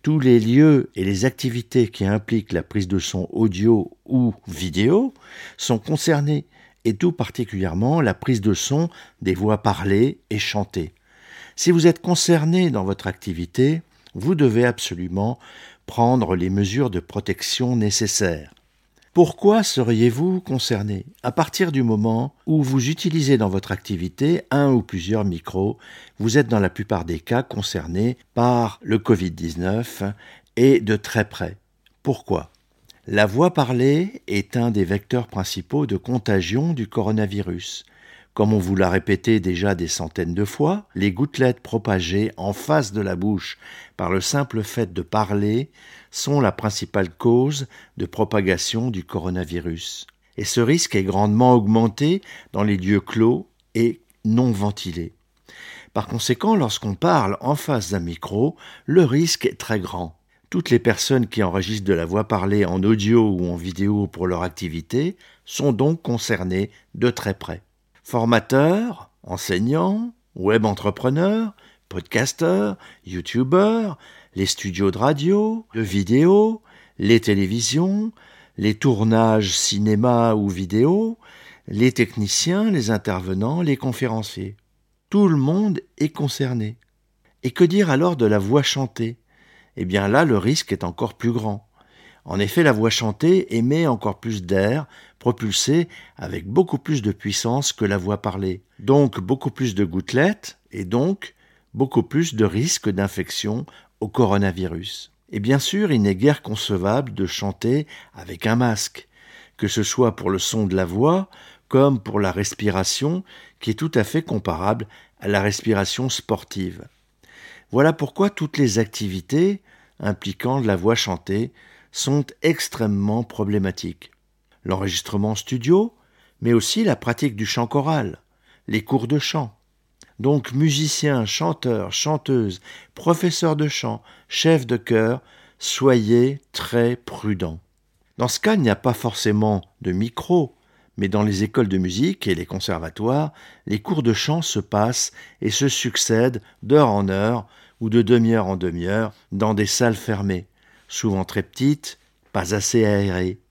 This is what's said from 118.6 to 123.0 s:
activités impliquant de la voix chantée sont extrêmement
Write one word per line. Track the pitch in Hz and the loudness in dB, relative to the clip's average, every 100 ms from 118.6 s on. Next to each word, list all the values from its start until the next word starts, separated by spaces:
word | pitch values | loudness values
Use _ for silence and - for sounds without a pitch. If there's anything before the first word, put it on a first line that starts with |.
| 131 101 | 2 2
activités | 107 - 104 92 - 147 190 202 _ _ _ _ | -2 -4 -6 -6 -4 0 2 0 _ _ _ _
impliquant | 104 95 98 - 123 135 | -6 -4 -6 -6 -4 -2
de | 113 | 0
la | 95 | 0
voix | 98 117 | 2 0
chantée | - 87 - 101 123 _ - _ _ | -2 -6 -4 -4 -6 _ -20 _ _
sont | - - 143 139 - | -8 -2 -2 -2 -2
extrêmement | 160 156 - - 110 101 | -2 -2 -6 -4 -2 0